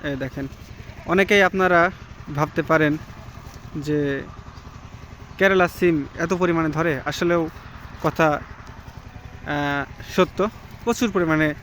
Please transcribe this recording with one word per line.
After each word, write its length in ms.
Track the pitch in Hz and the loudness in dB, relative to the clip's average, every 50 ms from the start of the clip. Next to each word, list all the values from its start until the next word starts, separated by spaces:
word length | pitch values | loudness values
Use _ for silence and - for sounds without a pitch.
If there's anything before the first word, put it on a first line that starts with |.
| 156 | -4
এই 120 | 147 139 | -6 -4
দেখেন, 320 | 131 135 131 - 139 139 135 - - - - - - - - - - - | -4 -6 -6 -6 -8 -8 -8 -10 -14 -18 -18 -16 -16 -16 -16 -16 -14 -4
অনেকেই 360 | - 170 190 196 196 208 202 | 0 2 2 4 6 6 6
আপনারা 480 | 190 180 202 190 185 185 180 170 170 185 190 - - - - - - - 151 | 6 4 4 2 4 6 6 6 4 4 0 -6 -18 -18 -18 -16 -12 -8 -2
ভাবতে 280 | 139 151 - - 170 | -2 -2 0 0 -4
পারেন 340 | 151 147 160 156 156 151 151 156 - - - - - - - - - - - - - - - | 2 4 4 4 6 4 2 0 -4 -14 -16 -16 -16 -16 -18 -16 -18 -16 -18 -16 -16 -12 -10
যে 460 | 160 139 147 151 147 143 143 139 135 - - - - - - - - - - - - - - - - - - - - - - - - | -8 -4 -2 0 0 0 0 -2 -4 -6 -10 -16 -16 -18 -18 -18 -18 -18 -18 -18 -18 -18 -18 -18 -18 -18 -18 -18 -18 -18 -18 0 4
কেরালা 300 | 190 196 196 185 175 170 | 4 6 6 6 4 4
সিম 360 | - - 190 175 165 151 139 123 - - | 2 2 4 4 4 4 0 -4 -4 -4
এত 140 | 165 170 | -2 -2
পরিমাণে 360 | 190 170 185 175 170 165 160 156 | 2 2 2 2 2 2 0 0
ধরে। 320 | 147 156 165 170 147 131 - | 0 2 2 2 0 0 -2
আসলেও 460 | 147 147 - 180 170 170 170 160 156 - - - - - - - - - - | -4 -2 0 2 2 4 2 2 -2 -6 -12 -18 -18 -18 -16 -16 -16 -12 -2
কথা, 240 | - 160 - - 165 | -2 -2 2 4 4
আহ, 1600 | 156 147 - - - - - - - - - - - - - - - - - - - - - - 147 147 147 147 143 143 143 135 - - - - - - | 4 2 0 -4 -12 -16 -18 -16 -18 -18 -18 -18 -18 -18 -18 -18 -16 -18 -16 -18 -16 -16 -14 -8 -4 -4 -2 -2 -2 -2 -4 -4 -8 -10 -16 -14 -4 2
সত্য, 320 | - 185 - - - 185 220 - - - - - - - | 2 2 2 2 -2 -2 -2 -2 -10 -18 -18 -18 -8 -4
প্রচুর 260 | 233 233 - 247 214 | -4 0 0 0 0
পরিমাণে 440 | 190 196 175 160 156 156 156 151 147 - | 2 0 2 2 2 2 2 0 0 -6